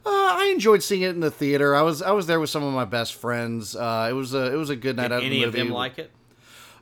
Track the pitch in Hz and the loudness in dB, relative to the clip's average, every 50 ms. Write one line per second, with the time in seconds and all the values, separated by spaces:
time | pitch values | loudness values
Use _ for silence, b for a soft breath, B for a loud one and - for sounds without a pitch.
0 | - 427 403 392 392 381 359 359 392 403 381 311 196 220 214 185 - - 202 185 | -4 0 2 2 2 2 2 2 0 0 0 2 4 6 4 4 4 0 -2 0
1 | 185 185 170 175 160 147 - - 147 139 143 139 143 143 143 143 156 170 156 143 | 0 -2 -2 0 -2 -2 -2 0 0 0 2 4 4 4 4 4 4 2 2 0
2 | 185 185 208 208 175 160 165 165 156 139 - 156 143 139 135 131 120 95 120 117 | 0 0 0 2 2 2 2 2 0 0 -2 -2 -2 -2 -2 -2 -2 -2 -2 -4
3 | 113 - - - - 120 120 117 117 117 117 117 110 98 - 110 120 117 113 113 | -4 -4 -8 -6 -4 -4 -4 -2 -4 -4 -6 -6 -8 -8 -8 -4 -4 -2 0 0
4 | 113 117 127 135 135 123 131 135 127 127 135 160 160 143 143 117 120 131 123 123 | 0 0 -2 -2 -4 -4 -2 -2 0 0 0 -2 -2 -4 -4 -4 -4 -4 -2 -2
5 | 123 120 120 123 123 135 135 135 123 117 113 127 131 127 123 120 127 127 - - | -2 -2 0 -2 0 0 0 2 0 0 0 -2 -2 -2 -2 -4 -4 -6 -6 -10
6 | 160 - _ _ _ _ B B B B B B B B B B | -14 -16 _ _ _ _ B B B B B B B B B B